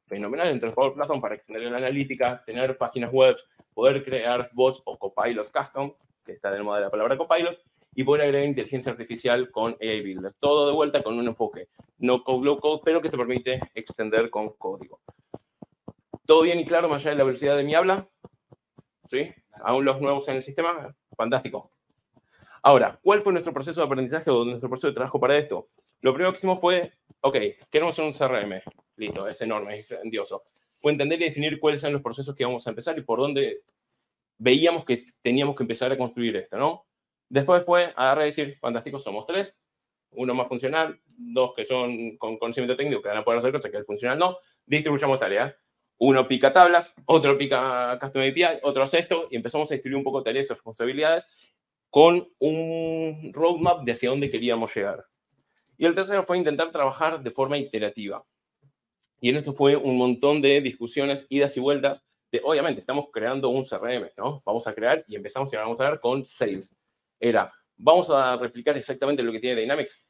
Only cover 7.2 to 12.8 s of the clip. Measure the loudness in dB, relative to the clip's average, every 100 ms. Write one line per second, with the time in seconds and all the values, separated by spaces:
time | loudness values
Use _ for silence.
7.2 | 0 0 0 -6 _ _ _ -4 2 2
8.2 | 2 2 0 -2 -6 -6 -6 -8 -10 -4
9.2 | 0 0 0 -4 -4 -4 -4 -4 -6 -8
10.2 | -10 -2 2 4 4 2 2 0 -2 -4
11.2 | -4 -2 -4 -6 -16 _ _ _ 0 0
12.2 | 0 0 0 0 0 0